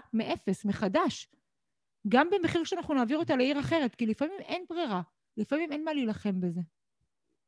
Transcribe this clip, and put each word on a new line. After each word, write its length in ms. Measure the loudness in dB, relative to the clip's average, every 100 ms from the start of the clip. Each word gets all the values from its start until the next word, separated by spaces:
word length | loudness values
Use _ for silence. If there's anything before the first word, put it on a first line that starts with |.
| 0
מאפס, 520 | -2 0 -2 -2 -2 -2
מחדש. 640 | 0 0 2 2 0 -10 _ _ _ _ _ _ _ 2
גם 200 | 4 4
במחיר 320 | 2 2 0
שאנחנו 300 | 0 -2 0
נעביר 240 | 2 2 0
אותה 180 | 2 2
לעיר 240 | 2 2
אחרת, 360 | 0 2 0 0
כי 100 | -2
לפעמים 340 | 0 -2 -4
אין 260 | -6 -8 -6
ברירה, 320 | -4 -2 -2 -4 _ _ -8
לפעמים 340 | -2 -2 -2
אין 120 | -4
מה 100 | -2
להילחם 480 | -2 -2 -2 -2 -2
בזה. 200 | -2 -4 -8 _ _ _ _ _ _ _